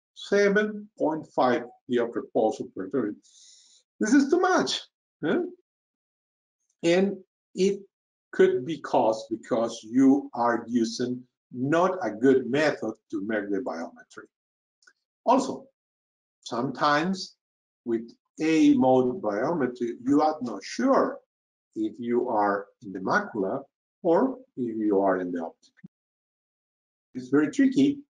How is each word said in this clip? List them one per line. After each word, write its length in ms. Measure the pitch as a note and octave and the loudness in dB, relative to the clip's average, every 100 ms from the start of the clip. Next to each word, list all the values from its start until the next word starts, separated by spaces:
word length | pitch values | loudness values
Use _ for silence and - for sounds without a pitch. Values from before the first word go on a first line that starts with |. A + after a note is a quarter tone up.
| _ | _
seven 720 | - - G3+ G3+ G3 G#3+ G#3+ - _ | -20 -2 2 4 2 0 -6 -14 _
point 280 | C#3+ D#3 - - | -4 -4 -6 0
five 260 | B2+ A#2 - - - | 0 0 -4 -16 -4
diopter 300 | A#2+ A2+ G#2 - | -2 -2 -6 -4
postoperative. 800 | C3 A2 - - - F#2+ C3+ G#2 - _ _ - - _ _ _ _ | 0 0 -2 -10 -10 -6 -4 -4 -6 _ _ -20 -20 _ _ _ _
This 140 | G#3+ | 4
is 160 | C#4+ - | 4 4
too 100 | F4+ | 2
much. 400 | F#4 E4+ - - - _ _ _ | 2 2 0 -4 -8 _ _ _
Huh? 180 | D3 C#4 F4 - _ _ _ _ _ _ _ _ _ _ _ _ | -2 -2 -4 -10 _ _ _ _ _ _ _ _ _ _ _ _
And 340 | E3+ F3 G3 G3 - _ _ | 2 2 2 -4 -14 _ _
it 260 | - F#3+ G3 - _ _ _ _ | -2 0 0 -8 _ _ _ _
could 320 | - F#3+ F#3 | 2 4 4
be 140 | C3 D3 | -4 -8
caused 480 | - - - - - | -2 0 2 0 -4
because 500 | A2+ - A#2 A2+ - | -10 -4 -2 -2 -6
you 480 | A2 B2 C3+ C#3 - | -2 4 6 6 0
are 300 | B2 A#2+ A2+ A2+ | -2 0 0 -2
using 540 | A#2+ A2+ - B2 B2 - _ _ | 0 0 -2 -4 -6 -10 _ _
not 460 | B2+ C3+ E3 F#3 - | -6 0 2 2 0
a 80 | A2+ | -6
good 400 | G#2 C3+ C3 A#2 | 0 4 4 2
method 440 | C#3 D3+ - G#2+ - _ | 0 0 -2 -8 -10 _
to 160 | G2+ G2+ | -10 -4
make 240 | G#2+ G2 | -4 -4
the 80 | G2 | -6
biometry. 680 | F2+ - - - - - - _ _ _ _ _ _ _ _ _ | -6 -8 -12 -14 -20 -20 -20 _ _ _ _ _ _ _ _ _
Also, 420 | - C4 - - - _ _ _ _ _ _ _ | 2 2 2 -8 -14 _ _ _ _ _ _ _
sometimes 920 | - A#2 C3+ - D3 D3 F3 F#3+ - _ _ _ _ _ | -10 -6 -6 -2 2 2 0 -4 -8 _ _ _ _ _
with 260 | A#2+ A2+ A#2 - _ - | -6 -4 -6 -18 _ -4
A 340 | D#3 D#3+ D3 | 0 4 6
mode 460 | C3 C3 C3 B2+ - | 6 6 4 2 -2
biometry, 680 | G#2+ G2+ C3+ E3+ B2 - A#2+ A#2+ | -4 -2 -2 -2 -2 -4 -8 -6
you 160 | B2+ C#3+ | 0 2
are 160 | D#3 D#3 | 2 -2
not 200 | A#2+ G2+ | -8 -10
sure 560 | - - C4 A#3 - - _ _ _ _ _ | -12 -4 2 2 0 -4 _ _ _ _ _
if 200 | A2 G#2+ G2+ | -8 -8 -6
you 300 | A#2+ A#2+ - | -2 -2 0
are 380 | A2 G2+ G2+ - _ | 0 0 -2 -6 _
in 100 | G2+ | -14
the 80 | F#2 | -8
macula 640 | G2 F#3+ G3+ A2+ F2+ F2 - _ _ _ | -2 -2 -2 -4 -4 -4 -10 _ _ _
or 360 | F3 E3+ C4+ - - - | 2 2 2 -4 -14 -8
if 200 | A#2 A2 | -6 -2
you 240 | G#2 G2 | 0 2
are 180 | G2 F#2 | 2 0
in 140 | F#2 | -2
the 100 | F2 | -6
optic. 300 | E2 - _ _ - _ _ _ _ _ _ _ _ _ _ _ _ | -8 -14 _ _ -20 _ _ _ _ _ _ _ _ _ _ _ _
It's 140 | B2+ B2+ | -14 0
very 220 | C#3+ D3+ | 2 2
tricky. 480 | - C4+ - C#3 C#3+ - | 2 2 4 2 2 -8